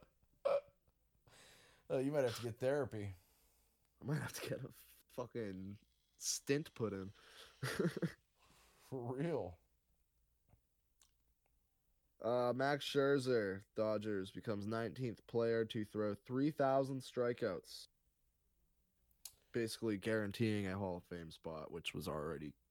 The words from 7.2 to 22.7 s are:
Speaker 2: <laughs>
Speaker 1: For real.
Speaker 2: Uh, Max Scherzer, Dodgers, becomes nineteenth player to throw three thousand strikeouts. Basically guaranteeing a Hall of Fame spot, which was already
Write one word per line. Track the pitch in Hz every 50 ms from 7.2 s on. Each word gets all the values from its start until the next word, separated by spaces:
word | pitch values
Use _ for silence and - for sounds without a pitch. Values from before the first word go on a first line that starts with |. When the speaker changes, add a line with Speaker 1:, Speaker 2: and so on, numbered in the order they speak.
| - - - - - - - - -
Speaker 2:
<laughs> | 127 - - 156 170 - - - - - - _ _ _ _ _ - - - - - - - - -
Speaker 1:
For | 131 131 120 131 127
real. | 131 151 170 160 123 92 87 85 - _ _ _ _ _ _ _ _ _ _ _ _ _ _ _ _ _ _ - - _ _ _ _ _ _ _ _ - _ _ _ _ _ _ _ _ _ _ _ _ _ _ _ _ _ _ _ _ _ _ -
Speaker 2:
Uh, | - 113 123 123 123 123 123
Max | 127 135 143 147 139 -
Scherzer, | - - 143 135 139 143 143 123 131 127 113 104 98 92 98 - _ -
Dodgers, | 110 110 110 107 104 104 107 104 98 95 98
becomes | - - - 117 107 101 98
nineteenth | 107 113 113 117 107 78 127 131 120 101 - -
player | - - 117 117 113 117 113 113
to | 113 - 117 104
throw | - - 107 107 104 101
three | - - - 127 131 139 156
thousand | 151 - 139 135 135 135 139 131 135 131
strikeouts. | 123 - - 123 123 120 123 - 123 104 90 - - - - - - - _ _ _ _ _ _ _ _ _ _ _ _ _ _ _ _ _ _ _ _ _ _ _ _ _ _ - - - _ _ _
Basically | - 123 117 110 - - 117 113 104 95
guaranteeing | - 110 110 110 104 101 98 - 117 110 107 104 101
a | 95 92
Hall | 98 101 95 87
of | 87 - - 90
Fame | 85 85 80
spot, | - - - 82 80 78 73 -
which | - 85 - - -
was | - 73 90
already | 76 76 73 80 80 71 76 71 - _ _ -